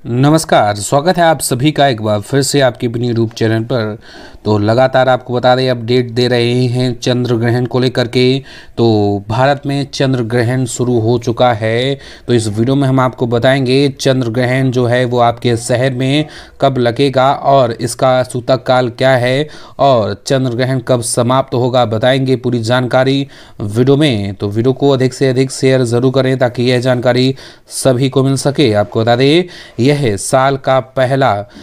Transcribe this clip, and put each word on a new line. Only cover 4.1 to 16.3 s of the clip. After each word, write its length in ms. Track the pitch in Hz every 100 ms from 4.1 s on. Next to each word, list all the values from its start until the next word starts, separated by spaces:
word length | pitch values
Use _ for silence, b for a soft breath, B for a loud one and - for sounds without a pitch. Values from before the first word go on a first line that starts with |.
| B B B 104
तो 120 | 107
लगातार 520 | 104 113 131 131 127
आपको 240 | 127 -
बता 220 | 120 127 127
दें, 140 | 131
अपडेट 400 | 123 113 123 123
दे 160 | 113 123
रहे 380 | 120 120 123 123
हैं 280 | 123 127 120
चंद्र 400 | - 123 117 120
ग्रहण 300 | 117 120 123
को 140 | 127
लेकर 280 | 131 131 120
के। 360 | 127 127 135 139 B B -
तो 460 | 117 107 101 101 101
भारत 320 | 113 135 139 135
में 200 | 139 135
चंद्र 380 | - 135 131
ग्रहण 420 | 113 120 117 131 123
शुरू 340 | - 123 123
हो 180 | 110 120
चुका 320 | 123 113 123
है, 440 | 113 110 113 131 135 B B -
तो 60 |
इस 140 | 120 107
वीडियो 260 | 104 120 139
में 120 | 135
हम 120 | 131
आपको 280 | 127 - 127
बताएंगे 600 | 127 131 139 123 131 143
चंद्र 380 | 139 135 131 117
ग्रहण 400 | 117 123 131 135
जो 140 | 123 120
है 180 | 123 127
वो 140 | 120
आपके 360 | 120 120 123 117
शहर 360 | - 120 135
में 320 | 123 131 143 151